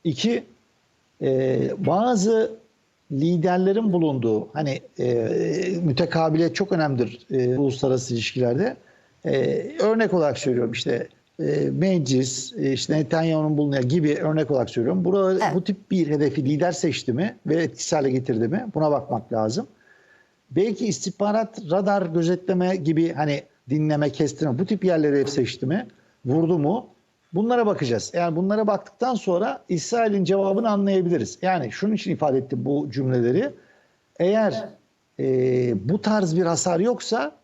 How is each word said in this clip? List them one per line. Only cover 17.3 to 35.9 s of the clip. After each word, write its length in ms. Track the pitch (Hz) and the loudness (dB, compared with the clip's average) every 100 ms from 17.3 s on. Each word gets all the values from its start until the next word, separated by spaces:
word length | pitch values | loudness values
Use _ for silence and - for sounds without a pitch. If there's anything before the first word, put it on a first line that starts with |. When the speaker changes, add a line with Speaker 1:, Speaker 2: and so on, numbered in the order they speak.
| - - | -4 -2
Speaker 1:
ve 80 | 165 | 0
etkisiz 380 | 151 - - | 0 -4 -2
hale 180 | 156 139 | 0 0
getirdi 360 | 131 127 113 117 | -2 -2 -2 0
mi? 180 | 196 233 | -2 -4
Buna 180 | 156 151 | -2 0
bakmak 420 | 139 - 113 - | 0 -2 -6 -4
lazım. 340 | 113 110 151 269 _ _ _ _ _ _ _ - | -2 0 -2 -6 _ _ _ _ _ _ _ -6
Belki 360 | 135 226 196 220 | 0 0 0 -4
istihbarat, 720 | - 190 - 202 220 220 - 165 | -4 -6 -2 0 0 -2 -6 -2
radar 300 | 185 196 202 | 0 2 0
gözetleme 720 | 170 170 165 180 180 180 180 190 | 0 0 0 0 0 0 0 0
gibi 380 | 147 160 165 | 0 2 2
hani 300 | 135 151 139 - _ - | 0 -2 -2 -6 _ -4
dinleme, 400 | 151 151 147 147 | 0 0 2 0
kestirme, 500 | 147 143 - 151 127 | 0 -2 0 -2 -2
bu 60 | 185 | -2
tip 200 | 208 185 | 0 2
yerleri 340 | 160 147 139 | 2 2 2
hep 100 | 139 | 0
seçti 360 | 139 120 - 131 | 0 -2 -2 -2
mi? 220 | 196 - _ _ _ 123 | -4 -4 _ _ _ -2
Vurdu 340 | 156 165 175 | 2 2 2
mu? 280 | 143 233 - _ _ _ - | 2 -2 -6 _ _ _ -6
Bunlara 320 | 175 226 247 208 | -2 2 2 2
bakacağız. 460 | 185 131 110 - | 0 0 -2 -2
Yani 220 | 170 170 160 | -2 0 0
bunlara 320 | 190 214 214 | 0 0 0
baktıktan 480 | 196 - - 254 233 | 0 -4 -4 -2 -2
sonra 480 | 196 175 240 269 - | 0 0 0 -4 -4
İsrail'in 540 | 170 - 233 220 202 | -4 -2 0 2 2
cevabını 460 | 175 196 196 196 226 | 2 2 2 0 0
anlayabiliriz. 680 | 202 196 190 175 160 104 - | 2 2 2 2 0 -2 -4
Yani 300 | 185 180 120 | -2 -2 -2
şunun 220 | - 208 | -4 -2
için 180 | 214 190 | -2 -2
ifade 260 | 160 151 131 | -2 0 0
ettim 280 | 131 120 135 | -2 -4 -2
bu 220 | 143 147 | -2 -2
cümleleri. 580 | 131 131 127 120 160 285 - _ _ _ _ _ - | -4 0 2 2 2 0 -6 _ _ _ _ _ -2
Eğer, 440 | 175 220 202 113 - - _ _ _ - | 2 2 2 -2 -8 -16 _ _ _ -6
e, 720 | 135 127 127 127 123 101 | 0 2 2 2 0 0
bu 120 | 117 | 0